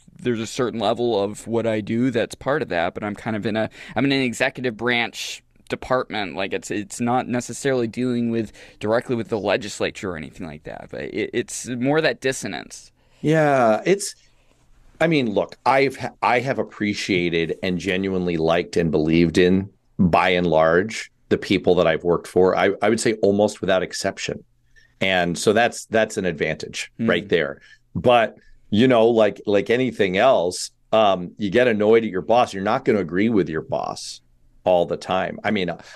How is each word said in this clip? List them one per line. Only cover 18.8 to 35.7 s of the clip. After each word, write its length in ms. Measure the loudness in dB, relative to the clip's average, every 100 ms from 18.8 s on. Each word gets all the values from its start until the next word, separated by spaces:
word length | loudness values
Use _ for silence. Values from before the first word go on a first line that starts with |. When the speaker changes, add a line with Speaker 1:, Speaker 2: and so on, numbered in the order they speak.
| 0
Speaker 2:
believed 460 | 2 2 4 4 4
in, 300 | 4 2 -2 _ _ 0
by 300 | 2 4 2
and 160 | 2 2
large, 640 | 4 4 4 0 -6 -12 _ -2
the 80 | -2
people 360 | 0 0 2
that 120 | 4 4
I've 180 | 2
worked 240 | 0 -2 0
for, 280 | 2 4 4
I, 140 | 0 2
I 80 | 0
would 120 | 2
say 140 | 0
almost 460 | 2 2 4 2 0
without 220 | 0 0
exception. 600 | 0 -6 -6 -6 -8 -8 -12 _ _ _ _ -4
And 360 | 0 2 0 0
so 160 | 2
that's, 340 | 4 2 -2 -2
that's 300 | 0 0 -2
an 80 |
advantage 680 | -4 -2 -4 -4 -8 -10 -12 -4
Speaker 1:
Hmm. 120 | 0
Speaker 2:
right 180 | 0 0
there. 320 | 0 0 -8 -18 -20 _
But, 420 | -2 4 4 2 -4 -20 -20 -4
you 160 | 2 6
know, 200 | 6 6
like, 320 | 6 4 2 0
like 240 | 0 2
anything 460 | 0 0 0 0 4
else, 520 | 4 4 0 -4 -12 _ 0
um, 400 | 2 4 2 -4 -6
you 120 | 0
get 180 | 2 4
annoyed 360 | 4 4 4
at 60 | 2
your 120 | -6
boss. 300 | 0 2 2
You're 80 | -2
not 220 | -2 -2
gonna 140 | 0 0
agree 280 | 0 0 2
with 200 | 2 0
your 140 | -4
boss 580 | -6 -6 -6 -8 -14 -18 _ _ _ _
all 220 | 2 2 2
the 100 | -4
time. 420 | -2 -2 -2 -4
I 60 | -4
mean, 200 | -2 -4